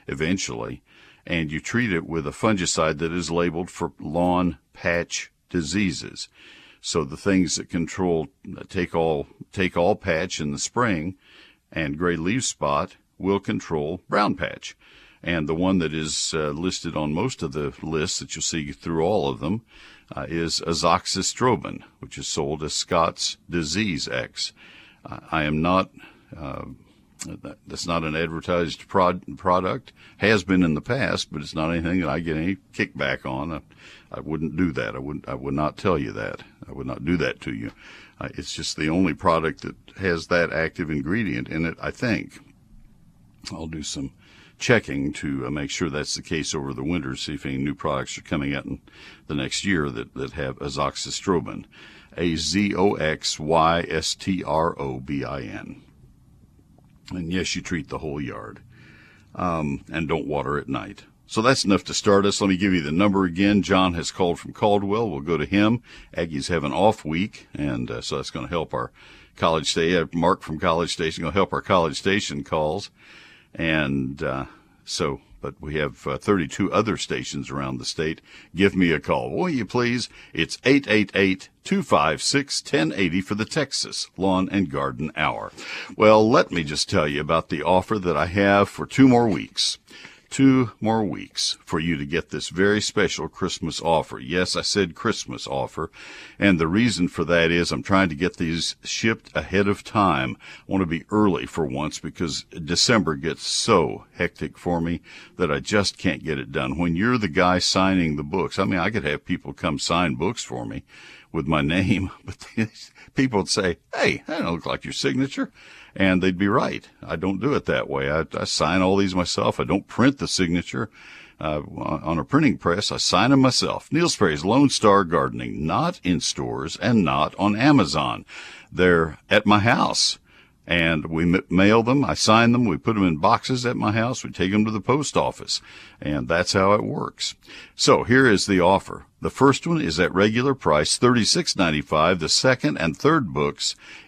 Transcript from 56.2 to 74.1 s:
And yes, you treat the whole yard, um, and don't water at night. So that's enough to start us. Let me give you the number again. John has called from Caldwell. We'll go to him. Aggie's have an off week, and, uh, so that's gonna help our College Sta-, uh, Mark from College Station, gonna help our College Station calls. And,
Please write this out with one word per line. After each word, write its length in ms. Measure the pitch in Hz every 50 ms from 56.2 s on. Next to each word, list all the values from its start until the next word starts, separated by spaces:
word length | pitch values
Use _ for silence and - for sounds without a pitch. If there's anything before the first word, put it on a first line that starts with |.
| _ _ _ _ - _ _ _ _ _ _ _ _ _ _ _ _ -
And 220 | 95 92 85 80 87
yes, 240 | 92 82 - -
you 60 | 90 -
treat 260 | - 92 82 65 -
the 100 | 67 65
whole 220 | - 76 69 76
yard, 400 | 71 - - - 104 107 - - - - - - - - - - - - - _ _ _ -
um, 500 | 92 90 90 82 80 80 73 69 65 - - -
and 160 | 80 82 71
don't 180 | 82 78 67
water 300 | 69 73 71 64 67 73
at 120 | 71 - 64
night. 340 | 67 60 - 98 101 - - - _ _ _
So 160 | - - 110 110
that's 220 | 127 131 - -
enough 200 | 92 101 90 -
to 80 | - 73
start 320 | - - 107 101 98 98
us. 160 | 101 95 -
Let 80 | 104 98
me 80 | 95
give 160 | 85 98 101 92
you 80 | 87
the 120 | 76 73 78
number 320 | 85 101 104 95 98 95
again. 360 | 90 82 90 101 101 104 101
John 340 | 90 90 98 92 92 92 87
has 180 | 85 73 - -
called 260 | - 95 87 85 -
from 140 | - - -
Caldwell. 580 | - 113 107 101 104 98 98 101 113 117 107
We'll 100 | 78 69
go 160 | 71 80 85
to 80 | 76 73
him. 380 | 71 95 101 104 107 120 120 - - - - - - -
Aggie's 320 | 85 87 82 76 69 67 -
have 160 | 90 80 71
an 80 | 71 65
off 320 | 78 95 110 107 - -
week, 440 | 76 78 85 98 - - - - _ -
and, 380 | - 73 71 64 60 62 58
uh, 100 | 58 60
so 160 | - - 78
that's 140 | 69 67 -
gonna 160 | - 76 64
help 260 | 67 87 85 76 - -
our 200 | 62 60 - - - - - - - - _ _
College 360 | - 98 85 80 80 71 - -
Sta-, 240 | 87 82 82 90
uh, 100 | 87 80 69 -
Mark 280 | 87 82 87 95 - -
from 180 | - 80 76
College 320 | 87 87 82 85 87 78 -
Station, 320 | - 85 80 - - 85
gonna 100 | 78 80
help 180 | 98 92 - -
our 80 | 69
College 380 | - - 101 90 85 78 69 -
Station 460 | - 98 98 104 - - 73 71 69
calls. 460 | - 87 78 76 76 80 101 - - - _ _ - - - - - - _ _ _ _
And, 640 | - 80 82 80 78 76 67 69 69 65 65